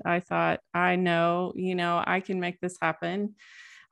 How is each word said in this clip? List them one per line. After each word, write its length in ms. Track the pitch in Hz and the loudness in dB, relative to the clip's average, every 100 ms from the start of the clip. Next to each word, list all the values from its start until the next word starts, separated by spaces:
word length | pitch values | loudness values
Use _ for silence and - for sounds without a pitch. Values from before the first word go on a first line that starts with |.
| 170 | 0
I 140 | 175 | 0
thought, 400 | - 170 165 160 _ | 0 0 0 0 _
"I 240 | 175 180 180 | 0 2 4
know, 560 | 180 170 170 175 180 | 2 4 2 2 -2
you 200 | - 185 | -4 -2
know, 280 | 180 170 170 | -2 0 0
I 160 | - 180 | 0 -2
can 200 | - 185 | -2 -4
make 200 | 175 175 | -4 -4
this 180 | 180 - | -8 -2
happen. 540 | 165 160 - 196 208 - - - - - - | -2 -2 -4 -4 -6 -8 -20 -20 -20 -20 -2